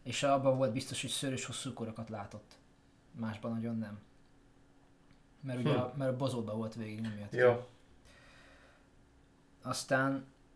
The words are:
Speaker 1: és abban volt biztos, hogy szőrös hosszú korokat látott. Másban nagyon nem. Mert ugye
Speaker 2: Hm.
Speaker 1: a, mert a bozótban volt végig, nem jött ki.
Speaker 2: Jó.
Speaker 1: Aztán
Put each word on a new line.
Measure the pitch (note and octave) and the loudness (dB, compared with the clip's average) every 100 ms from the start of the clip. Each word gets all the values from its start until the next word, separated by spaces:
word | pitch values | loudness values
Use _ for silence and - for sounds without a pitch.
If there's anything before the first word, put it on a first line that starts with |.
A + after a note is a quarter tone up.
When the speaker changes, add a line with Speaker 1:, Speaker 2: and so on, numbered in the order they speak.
Speaker 1:
és | - A2+ | -6 0
abban | C#3+ C#3 C3+ C3 | 4 6 6 4
volt | C3 | 4
biztos, | A#2+ C3+ C3 | 2 -2 -4
hogy | A#2+ | -4
szőrös | - C#3 B2+ | -2 -2 -2
hosszú | - A#2 C3+ | -4 -6 -6
korokat | A2+ A2+ - A2+ | -6 -6 -6 -8
látott. | G#2+ G2+ G#2+ - - - _ - _ - | -8 -8 -12 -16 -20 -20 _ -20 _ -16
Másban | - A2+ G#2 A#2+ | -6 -6 -4 -4
nagyon | A#2 A2+ A2+ | -2 -2 -2
nem. | G#2 G#2 - - - - - - - - - - - - - - | -4 -8 -16 -20 -20 -20 -20 -20 -20 -20 -20 -20 -20 -20 -20 -14
Mert | C3+ B2+ | -8 0
ugye | B2 | 2
Speaker 2:
Hm. | B2 | 2
Speaker 1:
a, | B2+ C#3+ | 0 -2
mert | C3 | -2
a | B2+ | 0
bozótban | C3+ A#2 G#2 G#2+ | 0 -2 -2 -4
volt | A2 | -4
végig, | A2+ G#2+ G#2+ | -6 -8 -6
nem | A2+ G#2 | -6 -6
jött | G2+ | -4
ki. | A#2+ | 6
Speaker 2:
Jó. | B2 A#2+ - - - - - - - - - - - - - - - - - - - - | 6 6 0 -16 -20 -20 -20 -20 -20 -20 -20 -20 -20 -20 -20 -20 -20 -20 -20 -20 -20 -10
Speaker 1:
Aztán | A2+ - - C3 C3+ C3+ - - - | -6 -4 2 4 4 0 -6 -20 -20